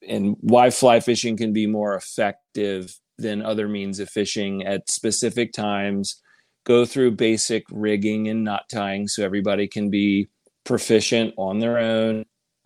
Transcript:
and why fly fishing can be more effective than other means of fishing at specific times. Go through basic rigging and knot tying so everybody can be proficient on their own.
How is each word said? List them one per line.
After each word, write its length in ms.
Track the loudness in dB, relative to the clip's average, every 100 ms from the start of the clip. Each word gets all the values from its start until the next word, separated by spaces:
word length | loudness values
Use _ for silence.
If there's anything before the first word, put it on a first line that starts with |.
| -6
and 280 | -2 0 0
why 320 | 4 6 6
fly 280 | 6 6 6
fishing 380 | 4 0 0 -2
can 160 | -2
be 140 | 0 0
more 260 | 0 -2
effective 1000 | -4 -6 -4 -4 -4 _ -6 -4 -4 -8 -16 _ -10
than 240 | -6 -4
other 240 | -4 -4 -2
means 320 | -4 -6 -8
of 100 | -6
fishing 560 | -4 -4 -2 -4 -4 -4
at 240 | -6 -4
specific 640 | -4 -2 -2 -2 -2 -4
times. 680 | -4 -4 -2 -2 -4 -6 -10 _ _ _ _
Go 220 | 2 4 4
through 240 | 2 2
basic 540 | 2 2 2 0 -4 -6
rigging 580 | -4 -2 0 0 -2 -2
and 140 | -2
knot 200 | -2 -4 -6
tying 400 | -6 -4 -4 -4
so 160 | -2
everybody 440 | -2 0 0 0 -2
can 240 | -2 -2
be 360 | 2 2 2 -2 _ _ _
proficient 720 | -2 -2 4 2 4 0 0 -4
on 220 | -4 -2
their 180 | 0 0
own. 480 | 0 0 0 -2 -6 _ _ _